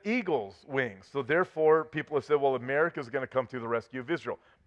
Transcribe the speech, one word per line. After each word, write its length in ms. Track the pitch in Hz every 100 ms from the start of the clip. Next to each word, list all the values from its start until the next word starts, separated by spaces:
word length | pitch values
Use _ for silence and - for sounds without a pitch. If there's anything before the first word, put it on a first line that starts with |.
| 208
eagle's 600 | 247 185 143 101 - -
wings. 380 | 135 123 95 -
So 100 | 139
therefore, 640 | 127 160 180 156 156 160 156
people 300 | 151 147 147
have 80 |
said, 160 | - 147
"Well, 160 | 139 131
America's 540 | 123 139 170 160 123
gonna 180 | 135 127
come 200 | 131 120
to 120 | 127
the 80 | 113
rescue 320 | 117 - 131
of 100 | 123
Israel." 300 | 165 120 - _ _